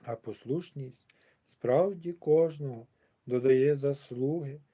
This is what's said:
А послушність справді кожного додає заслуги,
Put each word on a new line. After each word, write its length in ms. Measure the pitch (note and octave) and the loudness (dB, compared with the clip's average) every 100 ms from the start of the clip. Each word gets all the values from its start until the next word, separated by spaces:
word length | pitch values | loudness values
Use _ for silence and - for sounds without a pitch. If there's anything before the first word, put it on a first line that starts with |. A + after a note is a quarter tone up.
А 120 | - A2+ | -12 -10
послушність 920 | - G#2 A2+ D#3 F3 D3 B2+ - _ _ _ _ _ | -10 -10 -6 -6 -6 -12 -14 -16 _ _ _ _ _
справді 640 | _ A#2 C3+ G3 F3+ E3+ | _ 2 2 2 -2 -10
кожного 760 | E3+ D#3 D#3 E3 D3 C#3+ A#2 A#2+ _ _ _ - | -6 2 4 2 -2 -10 -10 -16 _ _ _ -4
додає 500 | B2 C3 C3 C#3 C#3+ | 0 4 6 4 2
заслуги, 840 | C#3+ C#3 - B2 C3+ E3 C#3 D3 _ | -2 -4 -8 -6 -4 -4 -6 -12 _